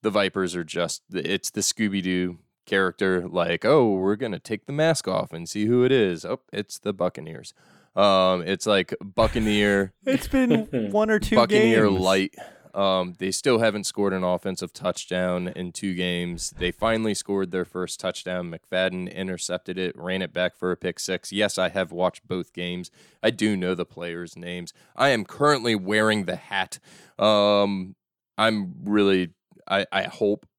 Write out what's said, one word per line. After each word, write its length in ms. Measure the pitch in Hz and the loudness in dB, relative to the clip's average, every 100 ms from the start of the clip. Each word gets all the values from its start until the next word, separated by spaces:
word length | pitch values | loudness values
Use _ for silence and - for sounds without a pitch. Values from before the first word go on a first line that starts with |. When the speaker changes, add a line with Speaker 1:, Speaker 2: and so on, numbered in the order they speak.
Speaker 1:
The 100 | 110 | 0
Vipers 440 | 104 98 98 92 87 | 2 2 0 -2 -2
are 80 | |
just, 380 | 82 90 85 - _ | -6 -4 -4 -4 _
it's 380 | 90 82 95 - | -6 -4 -4 -4
the 100 | - | -4
Scooby-Doo 760 | 98 - 110 98 90 90 90 85 _ _ _ | -4 -2 -2 -2 -2 0 -2 -6 _ _ _
character, 600 | 98 95 - 98 92 90 | 2 2 2 0 0 -2
like, 360 | 90 87 87 | -2 0 0
"Oh, 300 | 107 151 120 | 4 4 4
we're 220 | 95 95 104 | 2 0 0
gonna 220 | 120 90 | -2 -6
take 280 | - 107 - | -6 -8 -6
the 60 | |
mask 360 | 143 160 160 - | 0 0 0 0
off 240 | 92 - | -2 -4
and 160 | 82 85 | -8 -10
see 180 | 104 107 | -4 0
who 180 | 123 | 2
it 80 | 127 | 4
is. 320 | 131 101 85 | 4 2 0
Oh, 160 | 87 110 _ | -6 -10 _
it's 260 | - 107 - | -10 -10 -8
the 140 | - | -8
Buccaneers." 600 | 95 90 - 80 82 - _ _ _ _ - | -2 -4 -4 -14 -14 -18 _ _ _ _ 2
Um, 460 | 101 95 92 92 | 4 6 4 2
it's 240 | 85 98 - | 0 -2 2
like 280 | 101 90 - | 2 2 -6
Buccaneer 920 | 101 95 110 - 110 104 104 101 98 _ | -8 2 2 2 0 4 4 4 2 _
Speaker 2:
<laughs> 80 | - | -2
It's 220 | 262 - | -2 0
been 380 | 269 254 233 214 | 0 4 2 2
Speaker 3:
<laughs> 240 | - 214 | -4 0
Speaker 2:
one 180 | 202 220 | 0 2
or 80 | 214 | 2
two 160 | 208 | 2
Speaker 1:
Buccaneer 540 | 220 - - 117 110 107 | 4 4 4 6 6 4
Speaker 2:
games. 120 | 95 | 4
Speaker 1:
light. 340 | 92 98 98 - - - - | 4 2 2 -6 -20 -20 -12
Um, 400 | - 98 95 90 87 | -2 0 2 -2 -4
they 140 | 95 | -4
still 260 | 95 147 120 | -2 2 4
haven't 260 | 113 104 | 4 0
scored 280 | 98 - 101 | -6 -2 0
an 100 | 95 | 2
offensive 500 | 92 90 101 92 90 | 0 0 -2 -6 -8
touchdown 760 | - 90 90 - 90 90 90 90 | -4 -4 -4 -4 -2 0 -2 -4
in 240 | - 90 | -8 -10
two 220 | - 101 | -6 -6
games. 560 | 90 90 87 87 85 - - | -2 -2 -2 -4 -6 -10 -4
They 140 | 90 | -4
finally 440 | - 110 113 110 | -2 -2 0 -2
scored 360 | 101 - 98 95 | -4 -4 -4 -2
their 140 | 92 | -4
first 340 | 87 92 90 - | -6 -6 -8 -6
touchdown. 540 | 95 - - 92 87 | -6 -6 -6 -6 -8
McFadden 600 | 82 _ 92 92 90 90 | -12 _ -2 -2 -2 -8
intercepted 680 | 92 92 90 - 90 - 92 | -8 -8 -6 -6 -8 -6 -4
it, 180 | 92 - | -4 -6
ran 240 | 90 95 | -6 -4
it 100 | 90 | -4
back 220 | 87 90 | -2 -4
for 160 | _ 92 | _ -4
a 60 | 90 | -2
pick 240 | 92 85 | -4 -6
six. 320 | - 95 - | -6 -6 -6
Yes, 260 | 98 104 - | -2 -2 0
I 120 | 92 | -2
have 200 | 90 90 | -2 -4
watched 380 | 85 90 - _ | 0 -2 -2 _
both 240 | 92 85 | -8 -8
games. 400 | - 87 87 90 _ _ _ | -8 -8 -8 -10 _ _ _
I 100 | 110 | -2
do 260 | 110 107 101 | 0 0 0
know 180 | 90 | -2
the 120 | 90 87 | -2 -4
players' 500 | - 87 85 87 - | -8 -10 -10 -12 -14
names. 360 | 87 90 87 - _ | -12 -10 -12 -18 _
I 140 | - 139 | 0 2
am 160 | 123 | 2
currently 500 | 98 - 147 143 117 | -2 0 2 4 2
wearing 520 | 110 92 107 110 107 90 | 0 2 2 4 2 0
the 100 | 85 | -6
hat. 420 | - 98 95 - _ - - _ | -6 -4 -4 -8 _ -20 -20 _
Um, 800 | 104 107 104 101 101 98 92 98 _ _ _ - | 4 4 4 4 2 -2 -8 -14 _ _ _ 0
I'm 380 | 110 110 95 90 | 2 2 -4 -8
really, 460 | 95 104 101 95 90 _ _ _ - | 0 4 4 4 0 _ _ _ -2
I, 200 | 98 98 | -2 0
I 120 | 98 | -2
hope 420 | - - 104 104 _ | -4 -2 0 0 _